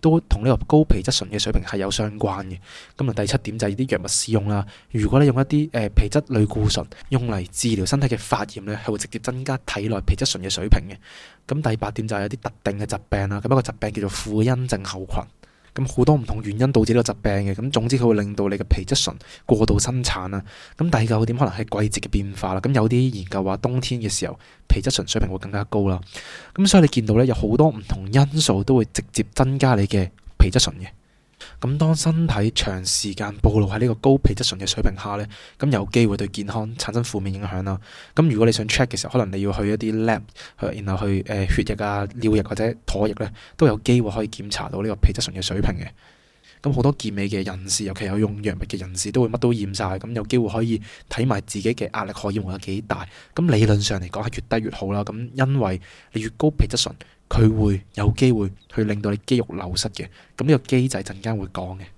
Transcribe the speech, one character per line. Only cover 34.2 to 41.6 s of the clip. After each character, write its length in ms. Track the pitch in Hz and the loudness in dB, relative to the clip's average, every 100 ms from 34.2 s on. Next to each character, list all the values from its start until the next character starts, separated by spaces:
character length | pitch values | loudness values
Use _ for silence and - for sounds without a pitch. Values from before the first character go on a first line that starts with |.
| - | 4
質 120 | 101 - | 0 -4
醇 140 | 95 | -4
嘅 80 | 95 | -4
水 160 | - | 0
平 100 | 104 95 | 0 0
下 140 | 104 | -6
呢， 140 | 101 104 - - _ | -6 -6 -10 -20 _
噉 140 | 139 | 0
有 160 | 120 98 | 2 2
機 160 | 123 113 | 4 4
會 120 | 101 | 2
對 100 | 101 | -4
健 180 | 98 101 | -6 -6
康 240 | 113 107 117 | -4 -6 -8
產 160 | - | -4
生 100 | 110 | -4
負 160 | 120 104 | -2 -4
面 160 | 98 | -4
影 80 | 95 | -6
響 220 | 101 92 | -6 -4
啦。 160 | 95 95 - - - | -4 -6 -8 -20 -8
噉 160 | - 160 | 2 4
如 80 | 110 | 6
果 80 | 113 | 4
你 60 | |
想 160 | 110 110 | 4 0
check 200 | - 123 | 0 0
嘅 120 | 101 | -2
時 80 | - | -2
候， 100 | 131 | 0
可 80 | 104 | 0
能 120 | 98 | -2
你 40 | |
要 100 | 101 | -2
去 160 | 95 101 | 0 -2
一 40 | 107 | 0
啲 280 | 110 110 | -2 0
lab， 180 | 113 107 107 - - _ | 0 0 -4 -20 -20 _
去， 220 | 113 - | -6 -6
然 140 | 101 95 | -4 -2
後 100 | 104 | 0
去， 160 | 98 92 | 0 -2
呃， 180 | 104 92 | -2 0
血 140 | - | 2